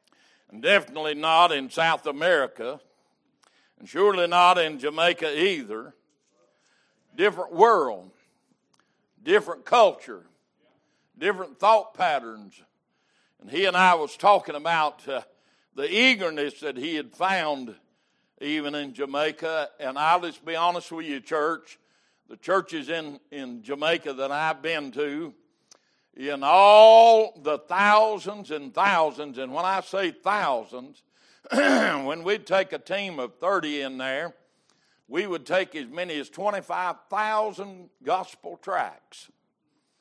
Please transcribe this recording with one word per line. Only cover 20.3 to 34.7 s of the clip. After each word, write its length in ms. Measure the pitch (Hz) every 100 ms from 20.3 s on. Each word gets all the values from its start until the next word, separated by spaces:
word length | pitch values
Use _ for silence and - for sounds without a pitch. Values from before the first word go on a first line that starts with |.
| -
be 120 | 160 165
honest 360 | 175 175 -
with 140 | 165 160
you, 140 | 139
church, 580 | - 160 156 160 - - _ _ _ _ _
the 80 | 113
churches 520 | - 190 170 160 131
in, 300 | 165 151 143 _
in 320 | 143 127 120
Jamaica 520 | 110 143 156 170 151
that 180 | 131 135
I've 320 | 147 160 151
been 280 | 156 156 139
to, 420 | 123 147 147 160 - _ _ _ _ _ _ _ -
in 260 | 139 139
all 960 | 139 180 202 214 220 226 226 220 220 -
the 200 | 143 147
thousands 880 | - 180 208 214 220 202 180 208 165
and 240 | 151 135
thousands, 640 | 156 196 175 156 127 147 127
and 160 | 131
when 120 | 147 185
I 160 | 190
say 280 | - 190 180
thousands, 920 | - 180 208 165 120 107 127 131 _ _ _ _
<clears throat> 260 | _ -
when 720 | 247 285 262 208 147 135 165
we'd 240 | 175 214 208
take 260 | 190 190
a 60 | 151
team 400 | 156 196 196 151
of 160 | 120 -
thirty 420 | 175 190 156 147
in 180 | 135 131
there, 340 | 131 139 170 - _ _ _